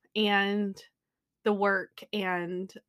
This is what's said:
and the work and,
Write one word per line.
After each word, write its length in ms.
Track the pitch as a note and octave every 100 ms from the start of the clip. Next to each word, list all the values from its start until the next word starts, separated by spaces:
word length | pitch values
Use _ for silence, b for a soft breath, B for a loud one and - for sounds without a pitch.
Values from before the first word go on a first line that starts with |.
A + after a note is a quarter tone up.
| _ G#3+
and 600 | G#3 G3+ G3 G#3 G3+ G3 - _ _ _ _ _
the 80 | A3
work 500 | G#3 G3+ G3 - - -
and, 600 | G#3 F#3+ F3+ F3 F3+ F#3+ -